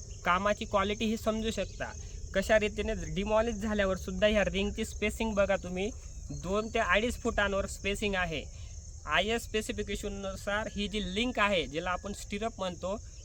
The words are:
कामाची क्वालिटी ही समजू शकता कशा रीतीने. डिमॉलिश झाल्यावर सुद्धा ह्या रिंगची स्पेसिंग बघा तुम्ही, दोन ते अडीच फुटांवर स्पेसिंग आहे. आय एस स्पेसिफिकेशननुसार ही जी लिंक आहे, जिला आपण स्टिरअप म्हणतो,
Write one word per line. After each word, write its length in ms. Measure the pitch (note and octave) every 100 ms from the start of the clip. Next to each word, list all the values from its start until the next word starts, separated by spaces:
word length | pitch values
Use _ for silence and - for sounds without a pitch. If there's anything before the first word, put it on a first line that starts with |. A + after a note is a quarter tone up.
| - - F#3+
कामाची 400 | F3+ G3+ G#3 G#3
क्वालिटी 400 | G#3 G3 G#3 A3+
ही 120 | A3
समजू 340 | - A3 A3
शकता 420 | G#3 F#3 - A#2 - - - -
कशा 260 | F#3+ G3 A3
रीतीने. 340 | G#3 G#3 G#3 G#3+ D#3+ D#3+
डिमॉलिश 400 | G3+ G#3+ A3+ G#3+
झाल्यावर 420 | A3 G#3 G3 F#3
सुद्धा 300 | - F#3 G#3
ह्या 160 | G#3+
रिंगची 420 | F3 F3+ G3+ G#3 A3
स्पेसिंग 480 | - G#3 G#3 A3+
बघा 220 | G3+ G3 F#3+
तुम्ही, 340 | F3+ F3+ G3+ - - - -
दोन 360 | C#3+ E3 G3+ A3
ते 120 | A3+
अडीच 360 | G3 F#3+ A#3+ A#3
फुटांवर 500 | A#3 G#3+ G3+ G3 G3
स्पेसिंग 500 | - F#3+ G3+ G#3 F#3+
आहे. 280 | F3 D3+ - - - - - - D3
आय 220 | D#3 G3+
एस 160 | A#3
स्पेसिफिकेशननुसार 1200 | - A3 G#3+ G#3 G3+ G3+ - G2 - F#2 - G3+ A3 F#3+
ही 120 | G#3
जी 280 | G#3+ F#3 F#3+
लिंक 240 | A#3+ A#3
आहे, 260 | G#3 G3 C3
जिला 220 | D3 F3+
आपण 240 | F3+ G3
स्टिरअप 460 | G3 - G3+ A3 -
म्हणतो, 380 | F#3 E3+ F3+ G#3+ - -